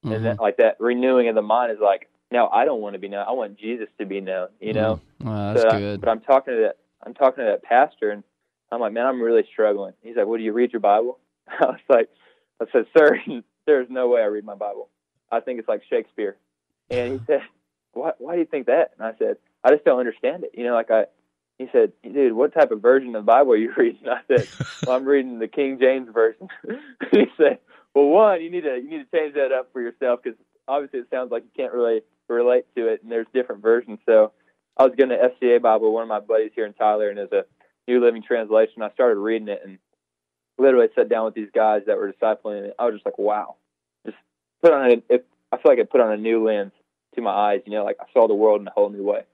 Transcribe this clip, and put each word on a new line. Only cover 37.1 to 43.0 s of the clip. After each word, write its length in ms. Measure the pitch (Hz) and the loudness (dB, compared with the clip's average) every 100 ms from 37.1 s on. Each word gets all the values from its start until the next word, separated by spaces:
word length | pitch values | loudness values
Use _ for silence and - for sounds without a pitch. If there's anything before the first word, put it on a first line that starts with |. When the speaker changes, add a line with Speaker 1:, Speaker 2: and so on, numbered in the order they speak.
| 101 | -6
Speaker 1:
it's 140 | 98 | -4
a 120 | 101 95 _ _ _ - | -4 -4 _ _ _ -2
New 180 | 123 | 2
Living 180 | 120 117 | 2 0
Translation. 600 | 107 117 107 110 110 - | -4 -4 2 2 2 -2
I 80 | 107 | -10
started 260 | - 123 104 | 0 0 2
reading 300 | 104 113 107 | -2 -4 -6
it 140 | 101 | -10
and 140 | 98 95 _ _ _ _ _ _ _ - | -12 -20 _ _ _ _ _ _ _ 2
literally 300 | 135 127 113 | 4 6 4
sat 140 | - 110 | 2 0
down 160 | 113 | 0
with 100 | 110 | -2
these 140 | 110 104 | -6 -6
guys 280 | 117 110 107 101 | 0 2 2 0
that 100 | 98 | -2
were 160 | 101 | -4
discipling, 520 | - 113 107 110 104 | -2 -2 -2 -6 -10
and 80 | 98 98 | -12 -4
I 60 | 120 | -4
was 80 | |
just 120 | 107 | -4